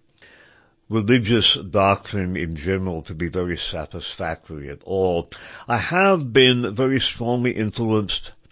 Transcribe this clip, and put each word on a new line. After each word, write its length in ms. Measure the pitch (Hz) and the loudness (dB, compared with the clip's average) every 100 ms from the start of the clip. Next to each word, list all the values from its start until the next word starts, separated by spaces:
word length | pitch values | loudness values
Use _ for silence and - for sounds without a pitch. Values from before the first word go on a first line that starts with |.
| _ _ - _ _ _ _ _ _ | _ _ -20 _ _ _ _ _ _
religious 640 | 110 104 123 104 117 95 - | -2 4 2 4 4 4 0
doctrine 840 | 92 101 98 98 - 101 92 92 | 0 2 4 4 0 -4 -2 -4
in 180 | 82 80 | -4 -4
general 460 | 80 95 92 80 | -2 -2 -2 -6
to 120 | - | -10
be 140 | 80 85 | -6 -4
very 300 | 92 90 82 | -2 -4 -4
satisfactory 1120 | - 85 73 87 - - 87 78 - 78 69 | -6 -8 -8 -10 -12 -8 -6 -8 -10 -12 -12
at 140 | 71 | -14
all. 460 | - 95 92 85 80 - - - - | -4 0 2 0 -4 -14 -20 -16 -2
I 100 | 117 | -2
have 540 | - 175 196 185 131 | 0 2 4 4 4
been 440 | 123 127 123 117 104 | 6 6 4 0 -2
very 240 | 131 135 | 0 0
strongly 520 | - - 117 123 123 | -2 -4 -2 0 0
influenced 800 | - 107 - 113 110 98 - - - _ | -2 -4 -2 0 0 0 -6 -10 -18 _